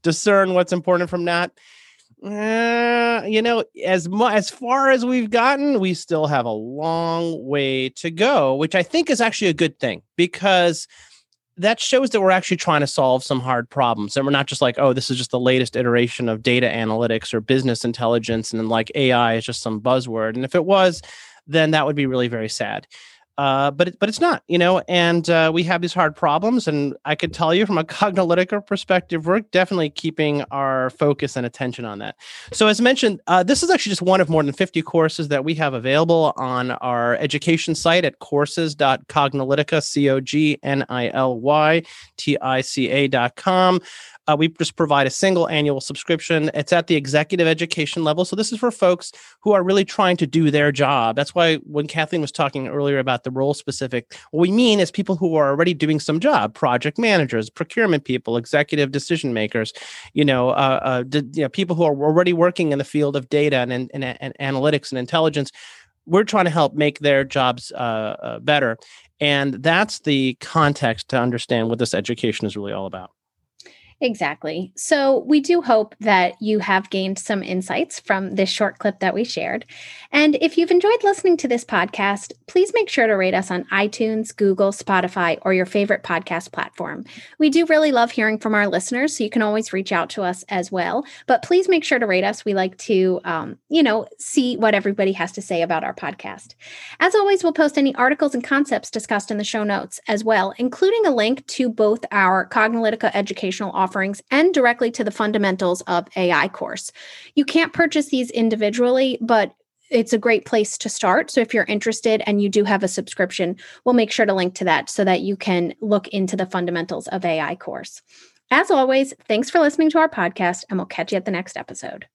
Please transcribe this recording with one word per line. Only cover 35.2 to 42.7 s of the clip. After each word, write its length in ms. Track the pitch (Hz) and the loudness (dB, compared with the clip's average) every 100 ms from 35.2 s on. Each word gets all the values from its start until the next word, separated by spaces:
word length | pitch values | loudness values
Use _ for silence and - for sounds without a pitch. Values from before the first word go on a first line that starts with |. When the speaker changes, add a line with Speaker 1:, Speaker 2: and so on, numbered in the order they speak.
| 147 | -2
Speaker 1:
that 180 | 143 147 | -2 -2
we 80 | |
have 180 | 160 151 | -2 -2
available 640 | 127 127 143 165 165 156 - | -2 0 2 4 4 2 0
on 360 | 127 123 127 | -4 -2 -4
our 440 | - 123 120 120 120 | -4 -2 0 0 0
education 580 | 147 143 170 165 - | -2 -2 0 0 -2
site 300 | 160 165 175 | -2 2 2
at 140 | 160 - | 2 -6
courses 560 | - 143 147 - 160 | -4 0 0 -2 -4
dot 340 | 147 139 131 - | 0 0 0 0
cognilytica, 720 | 156 139 139 135 139 147 160 | 0 0 -2 -2 0 0 -2
C 280 | - 147 143 | -2 0 2
O 100 | 135 | 2
G 380 | 131 147 151 143 | 0 0 0 0
N 220 | 135 139 131 | -2 -2 -2
I 180 | 123 120 | -4 -2
L 320 | - 131 120 | 0 -2 0
Y 440 | 131 151 156 165 165 - - - | 2 4 4 2 0 -20 -20 -8
T 180 | - 139 | -2 -2
I 180 | 131 131 | 0 -2
C 300 | 127 | -2